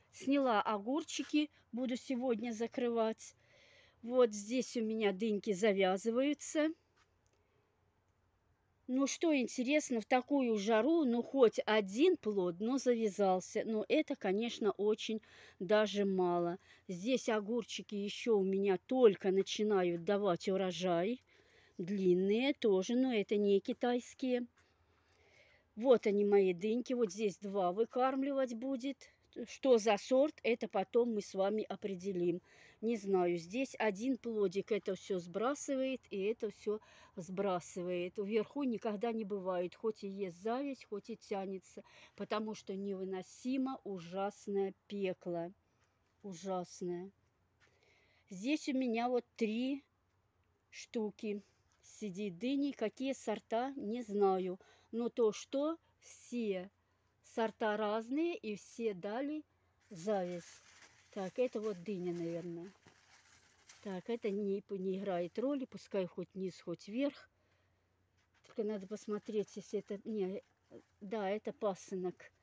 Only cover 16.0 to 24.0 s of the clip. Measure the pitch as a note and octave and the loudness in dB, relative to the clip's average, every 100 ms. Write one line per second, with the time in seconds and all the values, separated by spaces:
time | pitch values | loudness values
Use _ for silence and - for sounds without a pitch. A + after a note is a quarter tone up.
16 | G3 F#3 F3+ F3 E3+ F3+ - - - F3 | 2 2 2 2 0 -4 -10 -18 -12 -6
17 | G#3+ B3 - G#3+ G3+ A#3+ - - - G3+ | -2 0 0 -2 0 -4 -4 -8 -8 -6
18 | G3+ - A#3+ G#3 F#3+ G3 G3 F#3 - C4 | -6 -4 2 4 4 2 2 0 0 8
19 | A#3 F3+ G3 F#3+ F#3+ - G#3+ G3 F3+ E3+ | 8 8 2 2 2 0 2 4 2 0
20 | E3+ G3+ G#3 E3+ - F#3+ F#3 E3 F#3 E3+ | 0 2 2 0 0 0 0 0 0 2
21 | F#3+ B3 _ _ _ _ _ - F3 G3+ | 2 -2 _ _ _ _ _ -8 -4 2
22 | F#3 F3+ G3 A3 C#4 - A3 F#3 F#3 A#3+ | 4 6 4 4 2 2 4 4 4 2
23 | C4 A3+ G3 G#3 G3+ G3 - A#3+ A#3+ B3 | 2 2 2 2 4 4 2 -2 0 0